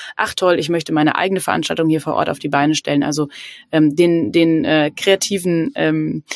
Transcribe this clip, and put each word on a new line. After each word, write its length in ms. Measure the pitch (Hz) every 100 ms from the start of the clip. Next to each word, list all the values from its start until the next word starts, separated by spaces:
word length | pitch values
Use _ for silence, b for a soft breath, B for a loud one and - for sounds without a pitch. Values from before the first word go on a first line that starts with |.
| B -
ach 180 | 214 -
toll, 220 | 185 175
ich 120 | 151
möchte 240 | 170 156
meine 240 | 156 151 -
eigene 240 | 190 190
Veranstaltung 480 | 180 180 156 165 160
hier 100 | 156
vor 140 | 156
Ort 160 | - -
auf 100 | 147
die 80 | 151
Beine 280 | 143 147 151
stellen. 280 | - 143
Also, 240 | 139 147 143 B B B B
ähm, 200 | 160 156
den, 380 | 147 170 165 135
den, 320 | 170 165 160
äh, 260 | - 156 151 156
kreativen, 800 | - 190 - 196 180 170 160 -
ähm, 480 | 160 156 156 160 B